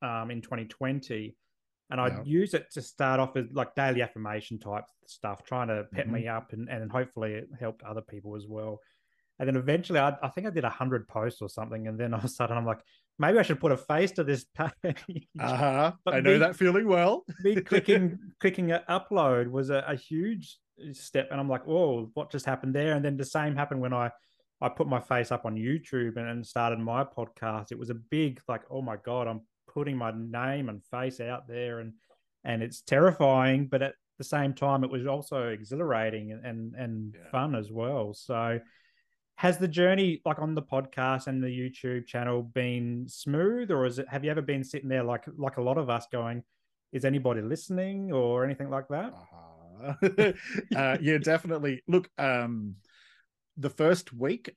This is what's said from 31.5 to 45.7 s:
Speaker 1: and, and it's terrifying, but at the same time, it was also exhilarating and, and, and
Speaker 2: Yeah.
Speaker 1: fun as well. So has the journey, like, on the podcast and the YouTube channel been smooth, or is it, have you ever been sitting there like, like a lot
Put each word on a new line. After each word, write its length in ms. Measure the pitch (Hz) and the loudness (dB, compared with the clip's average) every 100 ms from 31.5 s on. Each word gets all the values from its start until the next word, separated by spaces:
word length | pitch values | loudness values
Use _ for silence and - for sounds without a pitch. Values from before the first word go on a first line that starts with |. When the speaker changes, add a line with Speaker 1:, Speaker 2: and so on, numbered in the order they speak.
| 120 120 117 | -8 -6 -8
Speaker 1:
and, 140 | 113 110 _ _ _ _ | -10 -16 _ _ _ _
and 180 | 131 113 | -4 -2
it's 200 | 113 - | -4 -8
terrifying, 840 | - 135 180 - 139 131 131 135 139 | 2 6 6 8 6 6 6 4 2
but 140 | 135 | 0
at 140 | 135 - _ - | 0 -4 _ -14
the 40 | |
same 300 | 131 147 139 | -4 0 0
time, 300 | 131 139 135 | 0 2 2
it 80 | 131 | 0
was 160 | 131 135 | -2 -2
also 400 | 143 139 139 120 | -4 -4 -4 -2
exhilarating 840 | 107 107 139 165 113 110 110 107 | -4 -6 -4 0 0 0 -2 -8
and, 120 | 110 123 | -10 -10
and, 300 | 113 113 117 | -8 -8 -8
and 400 | 120 110 107 107 | -6 -6 -8 -12
Speaker 2:
Yeah. 140 | - | -6
Speaker 1:
fun 240 | 127 151 120 | -2 -2 -2
as 160 | 104 | -4
well. 420 | 113 120 143 104 | -6 -4 -4 -4
So 460 | 101 - 117 113 117 - _ _ _ _ _ _ - | -8 -6 -2 -2 -2 -6 _ _ _ _ _ _ 0
has 220 | 180 165 | 2 2
the 100 | 180 | 0
journey, 540 | 156 180 190 190 151 160 | 4 4 4 2 0 -2
like, 120 | 151 | -2
on 160 | 156 | -2
the 80 | 156 | -4
podcast 640 | 135 135 131 - 131 131 135 | -2 -2 -2 -2 -2 -2 -2
and 180 | 131 | -2
the 40 | 127 | -2
YouTube 580 | 123 127 - 127 123 120 | -4 -6 -6 -6 -6 -4
channel 380 | 120 120 123 | -4 -2 -2
been 640 | 120 127 123 123 120 120 127 | -2 -2 -2 -2 -2 -4 -8
smooth, 640 | - 139 147 190 247 226 | -8 -2 2 2 0 0
or 160 | 147 127 | 2 2
is 100 | 120 | 0
it, 100 | 135 | -6
have 160 | 139 | -4
you 60 | 151 | -2
ever 140 | 156 | -2
been 200 | 143 139 | -2 -2
sitting 240 | 131 143 135 | -4 -6 -2
there 140 | 131 | 0
like, 220 | 120 120 - 151 | 0 -4 -6 -6
like 200 | 139 131 | -4 -2
a 40 | |
lot 180 | 123 | 0